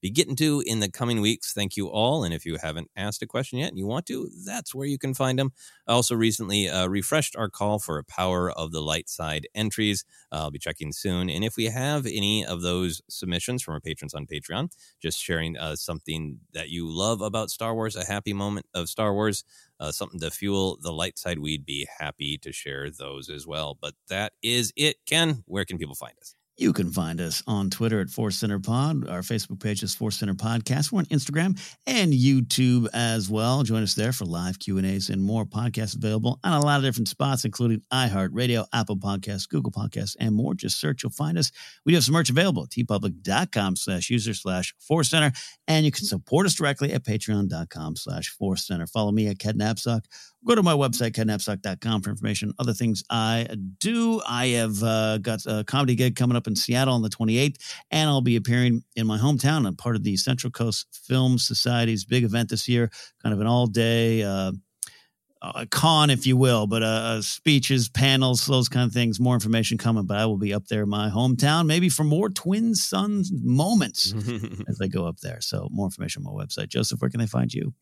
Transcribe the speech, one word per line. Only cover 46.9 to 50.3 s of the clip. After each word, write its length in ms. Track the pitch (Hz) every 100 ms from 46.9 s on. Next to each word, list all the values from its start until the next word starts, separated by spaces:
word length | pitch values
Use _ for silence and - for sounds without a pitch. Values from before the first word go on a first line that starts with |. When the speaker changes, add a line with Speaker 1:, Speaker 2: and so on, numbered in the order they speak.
Speaker 2:
at 100 | 127
patreon 460 | 123 107 - 104 98
dot 220 | 82 82
com 240 | - 78 76
slash 340 | - 87 76
force 380 | - 98 92 -
center. 180 | 87 82
Follow 260 | 117 104
me 160 | 107 107
at 120 | 98
Ken 180 | - 113
Napzok. 440 | 107 113 - 117 - - -